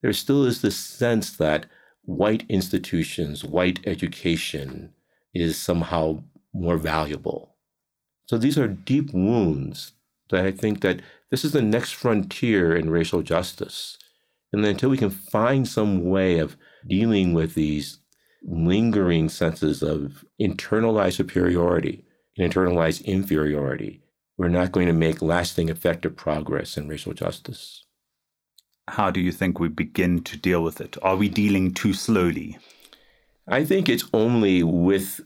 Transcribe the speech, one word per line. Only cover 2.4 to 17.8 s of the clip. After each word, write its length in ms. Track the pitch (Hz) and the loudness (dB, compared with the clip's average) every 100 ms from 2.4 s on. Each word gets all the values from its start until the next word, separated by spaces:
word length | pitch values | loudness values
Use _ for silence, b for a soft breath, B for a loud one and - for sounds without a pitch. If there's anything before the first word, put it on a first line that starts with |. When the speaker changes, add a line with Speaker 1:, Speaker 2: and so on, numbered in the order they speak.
| - | 0
Speaker 1:
institutions, 960 | 101 92 95 - 87 82 - 76 71 | -2 0 -4 -2 -4 -4 -4 -6 -6
white 360 | 71 78 90 90 - | -4 0 0 0 -6
education 1040 | 82 85 - 90 82 - 73 67 65 - _ _ _ _ | -6 -6 -4 -2 -2 -4 -8 -10 -12 -16 _ _ _ _
is 240 | 92 85 78 | -4 -2 -2
somehow 640 | - 87 82 85 80 78 - _ _ | -2 -2 0 0 -2 -4 -10 _ _
more 240 | - 87 85 | -6 0 0
valuable. 760 | 78 78 76 73 - - - _ _ _ _ _ _ _ - | 0 -2 -2 -6 -8 -8 -12 _ _ _ _ _ _ _ -4
So 120 | 117 | 0
these 200 | 127 156 | 2 2
are 80 | 117 | 0
deep 460 | 95 - 135 143 | -2 0 0 0
wounds 800 | 92 95 120 92 71 67 - - _ _ _ _ | 0 2 4 2 0 -4 -10 -16 _ _ _ _
that 140 | 92 | 0
I 80 | 95 | 0
think 280 | 95 107 101 | 0 -2 0
that 200 | 98 90 B B B | 0 0 B B B
this 140 | 127 | -2
is 80 | 156 | 0
the 100 | 147 | 2
next 300 | 110 113 - | 2 0 -2
frontier 800 | - 123 107 98 - 120 104 85 | -4 0 0 -2 -4 2 4 4
in 160 | 85 80 | 2 2
racial 320 | 85 82 87 | 0 2 -2
justice. 760 | - 82 92 - - - - - b b b b _ | 0 0 -2 -8 -12 -10 -14 -16 b b b b _
And 120 | 104 | 0
until 240 | 104 98 131 | 0 2 2
we 80 | 131 | 2
can 140 | 107 | 0
find 580 | 95 - 107 117 135 120 | -2 -2 0 2 2 0
some 400 | - 107 95 87 | 0 0 2 2
way 300 | 95 95 85 | 2 4 2
of 180 | 76 - b b - | 0 -6 b b -2
dealing 480 | 92 117 104 92 | 0 4 4 4
with 200 | 85 80 | 2 0
these 440 | 80 76 73 | 0 0 -2